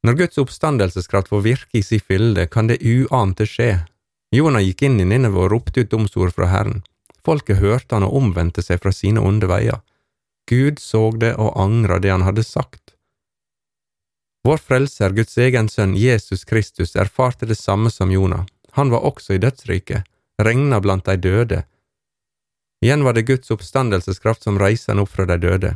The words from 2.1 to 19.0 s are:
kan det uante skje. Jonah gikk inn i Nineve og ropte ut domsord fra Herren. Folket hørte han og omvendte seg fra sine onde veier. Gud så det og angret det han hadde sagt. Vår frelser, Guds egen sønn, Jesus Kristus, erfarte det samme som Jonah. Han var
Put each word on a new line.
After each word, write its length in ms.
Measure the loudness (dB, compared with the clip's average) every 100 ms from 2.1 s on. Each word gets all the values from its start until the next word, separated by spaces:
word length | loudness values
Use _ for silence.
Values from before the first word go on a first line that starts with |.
| 0 2 0 0
kan 180 | 0 0
det 140 | 0
uante 640 | 0 0 2 0 0 -2 -4
skje. 360 | 0 0 0 -4 _ _ _ _
Jonah 300 | 2 2 2
gikk 200 | 0 0 0
inn 100 | 2
i 60 | 2
Nineve 360 | 2 2 2
og 80 | 0
ropte 320 | 0 -2 -4
ut 80 | -2
domsord 420 | -2 -2 0 -2
fra 160 | 0 0
Herren. 300 | 0 -2 -6 -10 _ _ _
Folket 380 | -2 -2 0 0
hørte 340 | 2 0 -2 -2
han 80 |
og 140 | 0 0
omvendte 460 | 0 0 -2 -2 -4
seg 160 | -2
fra 100 | -2
sine 300 | -2 0 0
onde 240 | 2 0 0
veier. 320 | 0 0 -4 _ _ _ _ _ _ -2
Gud 320 | 2 2 -2
så 240 | -4 0 0
det 240 | 0 -2 0
og 140 | -2 0
angret 460 | 0 2 2 0
det 80 | 0
han 140 | 2 0
hadde 180 | 0
sagt. 380 | -2 -4 -8 -10 _ _ _ _ _ _ _ _ _ _ _ _ _ _ _ _
Vår 160 | -2 -2
frelser, 540 | 0 0 0 0 -2 0
Guds 220 | -2 0
egen 300 | 2 2 0
sønn, 220 | 0 0 2
Jesus 480 | 2 0 -2 -8
Kristus, 480 | -2 -2 -2 -4 -4 -2
erfarte 480 | -2 0 -2 -2 -4
det 80 | -4
samme 320 | -2 0 0
som 200 | 0 0
Jonah. 320 | 2 0 -2 -6 _ _ -2
Han 140 | 0
var 140 | 2